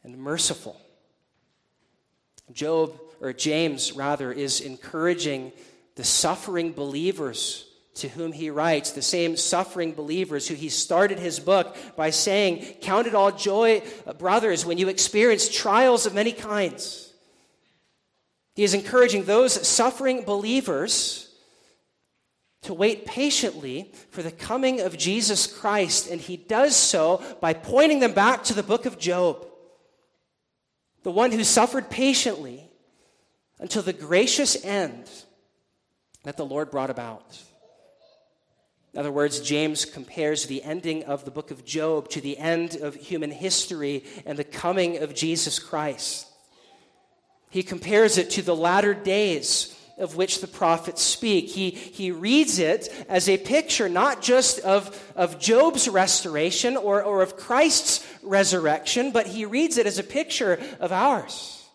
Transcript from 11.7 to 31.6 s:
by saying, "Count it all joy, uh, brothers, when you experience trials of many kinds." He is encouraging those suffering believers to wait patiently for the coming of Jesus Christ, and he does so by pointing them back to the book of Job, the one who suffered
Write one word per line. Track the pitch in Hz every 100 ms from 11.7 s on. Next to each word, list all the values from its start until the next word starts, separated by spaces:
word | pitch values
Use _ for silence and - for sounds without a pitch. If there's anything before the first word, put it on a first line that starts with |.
| - - -
by | 156
saying, | 156 - 196 202 170 - -
"Count | - 196 233
it | 208
all | 196
joy, | 196 202 196 226 220 - - -
uh, |
brothers, | 151 180 214 220 170
when | 170 170
you | 185
experience | 190 - 208 240 214 -
trials | - 220 208 262 240 214
of |
many | 196 220
kinds." | 233 220 208 185 127 - - - _ _ _ _ _ _ _ _ _ _ _ _ _ _ -
He |
is | 202 196
encouraging | 196 247 247 202
those | 180 214 254 - -
suffering | - 240 254 269 254
believers | 196 202 214 262 247 143 196 - - - - _ _ _ _ _ _ _ _ _ _ _ _ _
to | - 170
wait | 202 214 -
patiently | - 285 277 226 156 139 131 196 - -
for | -
the | 165
coming | 160 - 240 262 254
of | 185 160
Jesus | 160 208 214 202 -
Christ, | - 214 208 180 - -
and | 170
he | - 175
does | - 220 285 262
so | - 180 156 185 - -
by | 170
pointing | 160 - 247 311 294
them | 240
back | 190 208 254
to | -
the | 208
book | 202 226 247
of | -
Job, | 175 175 180 139 - - - _ _ _ _ _ _ _ _ _ _ _ _ _
the | -
one | 180 247
who | 226
suffered | 220 -